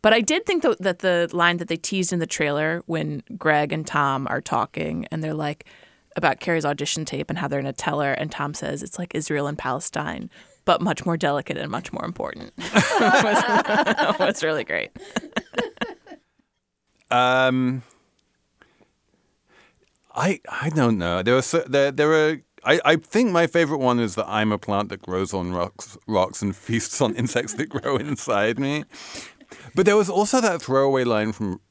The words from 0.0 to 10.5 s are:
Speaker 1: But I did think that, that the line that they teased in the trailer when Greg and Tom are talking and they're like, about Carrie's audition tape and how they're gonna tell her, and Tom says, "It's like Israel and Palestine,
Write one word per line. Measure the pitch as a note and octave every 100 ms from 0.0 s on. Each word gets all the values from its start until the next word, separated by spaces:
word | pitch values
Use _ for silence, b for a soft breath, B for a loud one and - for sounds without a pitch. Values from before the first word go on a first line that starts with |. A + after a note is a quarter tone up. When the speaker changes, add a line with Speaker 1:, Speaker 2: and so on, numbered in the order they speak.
Speaker 1:
But | G#3+
I | A3+
did | G#3+ D#4+ A4+
think | F4
that, | C4+ -
that | F#3+ F3
the | F#3+ F3 E3+
line | F3 E3+ F3
that | E3+
they | E3
teased | - G3 F3
in | F3
the | E3
trailer | - D3 C#3+ D#3 E3+ -
when | D#3+ D#3 D3 - G3
Greg | D#3+ D3 D3
and | D#3 D3+
Tom | D3 C#3 C3+ C3+
are | C3
talking | - D3 - - D3+ D#3 -
and | D#3+
they're | D#3
like, | D#3 D3+ D3 - b b b b -
about | D3+ -
Carrie's | - E3
audition | C#3+ D3 C#3+ -
tape | D3+ E3 D3
and | F3
how | C#3+
they're | C#3+
gonna | C3+
tell | - - D3
her, | C#3+
and | C3+ D3+
Tom | - C#3+
says, | D#3 C#3+ C#3+
"It's | - -
like | F3
Israel | - - D3 C#3+
and | D3+
Palestine, | C3+ C3 - - D3 - - B B